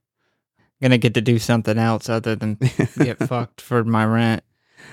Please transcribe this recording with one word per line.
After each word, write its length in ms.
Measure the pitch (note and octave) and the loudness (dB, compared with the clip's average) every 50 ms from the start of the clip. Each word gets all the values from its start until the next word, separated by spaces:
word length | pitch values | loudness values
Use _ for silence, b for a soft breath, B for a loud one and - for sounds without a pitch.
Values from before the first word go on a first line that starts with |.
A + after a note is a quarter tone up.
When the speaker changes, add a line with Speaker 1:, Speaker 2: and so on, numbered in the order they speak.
| _ _ _ _ _ _ _ _ _ _ _ _ _ _ _ - | _ _ _ _ _ _ _ _ _ _ _ _ _ _ _ -2
Speaker 1:
Gonna 160 | C3+ B2+ B2+ A#2+ | 2 2 4 4
get 160 | G#2+ B2 G#2+ | 4 2 0
to 80 | B2 | 0
do 160 | G#2+ A#2+ A#2+ A2+ | 2 2 2 2
something 400 | - - A#2+ A#2 G#2+ - A2 A2+ | 2 0 0 0 0 0 0 0
else 320 | A2+ A#2 A2+ G#2 - - | 0 0 0 -2 -2 -2
other 260 | A2+ A2+ A2+ A#2 A2 | -4 -2 -2 -4 -4
than 200 | G2+ A2 G#2+ G#2+ | -4 -4 -6 -4
Speaker 2:
<laughs> 420 | - B2+ B2+ - - - C3 - - | -2 -2 -2 0 0 -2 -2 0 -2
Speaker 1:
get 220 | D3+ - - - | -2 -2 -2 -4
fucked 420 | D#3 C#3+ B2+ A#2+ A#2+ A#2 _ - | -4 -4 -4 -4 -4 -6 _ -16
for 220 | - - B2+ A#2+ A2+ | -8 -2 0 0 2
my 200 | A2+ A2+ A2 A2 | 2 2 2 2
rent." 380 | A2 A2+ A2+ A#2 A2+ A2+ - - _ B B B B B B B B | 2 2 2 2 2 0 -2 -4 _ B B B B B B B B